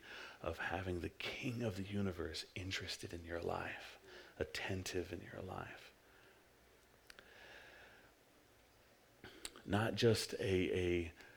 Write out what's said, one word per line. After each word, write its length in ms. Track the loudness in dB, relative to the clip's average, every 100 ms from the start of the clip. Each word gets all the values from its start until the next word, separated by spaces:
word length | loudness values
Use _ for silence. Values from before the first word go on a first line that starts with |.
| -8 -12 -12 -6
of 160 | -4 -2
having 400 | 0 0 0 0
the 100 | -2
King 540 | -4 -6 -2 -2 0
of 140 | 0 -2
the 60 |
universe 640 | -2 2 2 0 -2 -4 -6
interested 580 | -6 -2 -2 -4 -6 -6
in 100 | -6 -4
your 140 | -2
life, 560 | 0 0 -2 -6 -10 -14 -16 -16 -10 -2
attentive 720 | -2 0 0 0 0 0 0
in 80 | -4 -6
your 80 | -8 -4
life. 440 | -4 -6 -10 -16 -20 -20 -20 -20 -20 -20 -20 -20 -20 -20 -20 -20 -20 -18 -20 -18 -18 -18 -18 -20 -20 -20 -20 -20 -20 -20 -20 -20 -20 -20 -20 -20 -20 -18 -12 -14 -10 2
Not 300 | 4 4 8
just 400 | 8 8 4 0
a, 100 | 4
a, 680 | 6 6 4 4 4 2 -6 -18